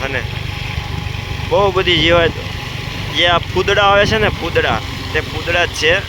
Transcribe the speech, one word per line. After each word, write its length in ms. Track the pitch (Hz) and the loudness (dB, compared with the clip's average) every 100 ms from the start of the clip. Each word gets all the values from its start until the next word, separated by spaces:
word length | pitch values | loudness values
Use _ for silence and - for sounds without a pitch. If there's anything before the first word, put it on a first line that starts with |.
અને 180 | 135 135 110 - - - - - - - - - - - - | -4 -4 -4 -6 -8 -8 -6 -6 -6 -6 -6 -6 -6 -6 0
બહુ 220 | 175 202 | 2 2
બધી 260 | 185 180 170 | 2 2 4
જીવાત, 340 | 156 170 165 - - - - - - - - 147 | 4 6 4 0 -8 -8 -8 -8 -8 -6 -6 0
જે 120 | 170 | 2
આ 100 | 170 | 2
ફૂદડા 460 | - 180 190 202 | 0 -2 2 4
આવે 220 | 202 202 202 | 6 6 4
છે 120 | 220 | 2
ને, 120 | 208 | 0
ફૂદડા, 520 | - 165 160 151 113 101 - - | 0 -2 0 2 0 -4 -8 -4
તે 80 | 151 | -4
ફૂદડા 440 | 156 - 165 170 170 | -4 -6 -2 0 0
જ 40 | |
છે. 280 | - 156 185 | 0 2 2